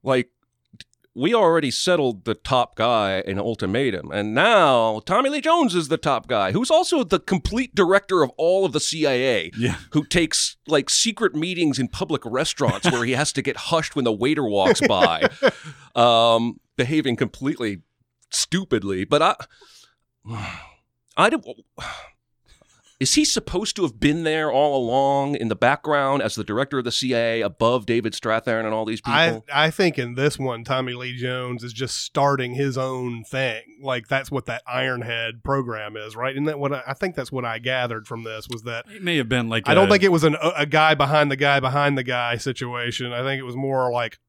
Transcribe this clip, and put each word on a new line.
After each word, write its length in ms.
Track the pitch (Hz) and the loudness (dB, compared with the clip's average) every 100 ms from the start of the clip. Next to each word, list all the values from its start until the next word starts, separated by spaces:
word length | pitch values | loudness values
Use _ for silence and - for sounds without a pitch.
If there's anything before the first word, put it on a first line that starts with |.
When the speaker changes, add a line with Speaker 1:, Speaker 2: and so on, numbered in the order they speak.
Speaker 1:
Like, 280 | 139 131 123 _ _ _ _ - - _ _ 117 | 0 0 -2 _ _ _ _ -20 -20 _ _ -4
we 180 | 151 | 0
already 360 | 233 180 165 143 | 4 4 4 0
settled 520 | - - 175 131 104 | -2 0 2 2 -2
the 120 | 117 104 | -6 -6
top 400 | - 127 120 - | 0 0 0 0
guy 440 | 113 117 101 95 | 0 2 0 -2
in 180 | 95 98 | -4 -4
Ultimatum, 720 | 107 110 95 110 135 92 73 | -4 -4 -2 0 0 -2 -6
and 220 | 87 104 | -4 -2
now 680 | 117 196 220 156 123 113 110 - | 2 4 6 6 4 2 -2 -2
Tommy 240 | 202 269 | 0 0
Lee 120 | 294 | 0
Jones 340 | 311 349 262 175 | 2 4 4 2
is 140 | 151 | -2
the 80 | - | -2
top 300 | 151 120 - | 0 -2 0
guy, 240 | 117 95 | 0 2
who's 180 | 143 247 | 0 2
also 320 | 320 370 320 | 2 4 0
the 160 | 196 185 | 2 -2
complete 560 | - 180 - 226 262 - | 0 -2 0 -4 -2 0
director 480 | 175 196 - 185 | 4 2 2 2
of 60 | 131 - | 2 2
all 260 | 165 190 | 0 2
of 80 | 190 | 2
the 80 | 151 | 0
C 260 | - 160 147 | -2 -2 0
I 80 | |
A, 380 | 127 131 107 82 110 | 2 2 0 -2 -2
Speaker 2:
Yeah. 180 | 120 - - | -2 -2 -2
Speaker 1:
who 140 | 151 143 | -4 0
takes, 500 | 175 156 - - - - | 0 0 -2 -4 -6 0
like, 220 | 151 139 | 0 2
secret 460 | - 226 208 226 151 | 0 0 0 -2 0
meetings 420 | 175 175 160 127 | -4 0 0 0
in 120 | 123 | -4
public 320 | - 165 147 113 | -4 -4 -4 -4
restaurants 640 | 123 156 - 131 - 180 | -4 -4 0 0 2 0
where 140 | 123 | 0
he 100 | 120 | 0
has 200 | 123 147 | 0 -2
to 80 | - | -2
get 160 | 135 - | -4 -6
hushed 380 | - 165 151 147 | -2 -2 -2 -2
when 100 | 120 | 0
the 80 | |
waiter 320 | 107 127 156 120 | 0 0 0 0
walks 340 | 101 95 - 285 | 2 4 4 2
by, 420 | 190 180 156 - - 262 - | 4 4 4 -2 2 0 0
Speaker 3:
<laughs> 340 | 156 - - - | -18 -20 -8 4
Speaker 1:
um, 640 | 120 117 117 113 117 - _ - | 6 6 6 4 2 -6 _ -4
behaving 400 | 123 156 131 117 | 0 0 0 -2
completely 640 | 120 - 135 160 113 95 _ _ _ _ _ | -2 -2 -6 -4 -6 -6 _ _ _ _ _
stupidly. 720 | - - 180 190 113 95 95 | -6 -2 -2 0 -2 0 -4
But 180 | 101 147 | 0 2
I, 140 | 170 - - _ - - _ _ _ _ 107 | 2 0 -10 _ -20 -20 _ _ _ _ -12
<sighs> 920 | 110 - - - _ _ _ _ - | -10 -10 -12 -18 _ _ _ _ 0
I 120 | 202 | 2
don't, 160 | 285 117 - _ - - - - _ _ _ _ _ _ _ _ _ | 2 -6 -18 _ -16 -14 -14 -18 _ _ _ _ _ _ _ _ _
is 140 | 135 | 0
he 100 | - | 2
supposed 540 | 302 - - 180 214 - | 2 -2 -4 -6 -4 -2
to 60 | |
have 140 | 165 107 | -4 2
been 260 | 147 156 | 0 2
there 280 | 160 160 156 | 0 -2 0
all 260 | 131 147 135 | 2 2 2
along 580 | 120 131 139 139 139 143 | 2 2 2 0 0 -2
in 120 | 113 | -2
the 80 | 104 | 2
background 680 | 120 139 - 147 135 139 | 2 2 0 0 2 0
as 140 | 107 110 | -2 -4
the 80 | |
director 360 | 101 110 135 135 | -4 -4 -2 -2
of 40 | |
the 80 | 120 | -2
C 240 | - 131 120 | -2 0 0
I 20 | |
A 240 | 117 113 | 0 0
above 420 | 101 - 113 123 104 | -2 2 2 2 2
David 260 | 120 110 | 0 0
Strathairn 540 | - 113 113 127 113 110 | -4 -2 -2 0 -2 -2
and 80 | |
all 100 | 110 | -2
these 180 | 110 110 135 | -4 -6 0
Speaker 3:
I, 220 | 139 165 | 2 2
Speaker 1:
people? 160 | 113 127 | 0 -4
Speaker 3:
I 160 | 143 156 | 0 0
think 260 | - 180 151 | 2 0 0
in 180 | 120 123 | -6 -2
this 220 | 143 - | -2 -2
one, 280 | 131 117 117 | -6 -6 -4
Tommy 280 | 131 127 | -4 -4
Lee 220 | 123 127 123 | -6 -10 -8
Jones 480 | 123 127 127 120 | -6 -6 -8 -10
is 80 | 120 | -10
just 260 | 110 127 - | -8 -8 -6
starting 540 | - - 143 139 123 127 | -6 0 2 2 -2 -2
his 220 | 139 127 | -2 -2
own 460 | 131 127 123 117 | -4 -4 -6 -8
thing. 380 | 107 135 131 110 - 110 | -8 -4 -4 -4 -12 -12
Like, 280 | 135 123 113 | -6 -6 -2
that's 200 | 135 131 | -4 -2
what 180 | 139 - | -6 -6
that 160 | 120 - | -10 -6
Ironhead 760 | 123 131 123 120 117 113 117 | -4 -2 -4 -6 -6 -6 -8
program 520 | 123 139 123 110 107 107 | -4 -2 -2 -8 -10 -10
is, 200 | 107 110 | -12 -6
right? 160 | 127 | -6
Isn't 100 | 135 151 | -2 -4
that 140 | 147 | -2
what 140 | 139 | -4
I, 100 | 139 123 | -4 -6
I 60 | |
think 220 | 135 190 165 | -6 -4 -4
that's 160 | 127 | -6
what 140 | 131 120 | -6 -6
I 140 | 113 | -6
gathered 460 | 120 131 123 110 107 | -2 -2 -2 -6 -8
from 180 | 117 | -10
this 260 | 113 110 - | -10 -12 -10
was 140 | 117 | -12
that 220 | 117 117 - | -8 -10 -12
Speaker 2:
It 80 | 214 | -8
may 140 | 180 165 | -2 -2
have 140 | 113 | 0
been, 180 | 127 113 | -2 0
like, 220 | 113 135 | -2 4
Speaker 3:
I 40 | |
don't 140 | 170 196 | 4 6
Speaker 2:
a 40 | |
Speaker 3:
think 120 | 202 | 6
it 80 | 190 | 4
was 140 | 165 156 | 4 4
an, 100 | 151 | 2
a, 160 | 160 170 | -2 0
a 80 | 147 | 0
guy 280 | 156 156 | 4 4
behind 380 | 151 139 151 147 | 4 4 4 2
the 60 | 135 | 2
guy 240 | 143 139 | 2 2
behind 360 | 131 143 143 135 | 2 2 2 0
the 60 | |
guy 320 | 127 123 120 120 | -2 -2 -2 -4
situation. 800 | 135 123 123 123 120 117 123 | -6 -6 -6 -6 -6 -6 -6
I 100 | 120 | -6
think 160 | 135 135 | -4 -6
it 40 | 127 | -8
was 100 | 123 | -6
more 380 | 135 135 127 | -2 0 0
like 260 | 120 113 - | 0 -4 -8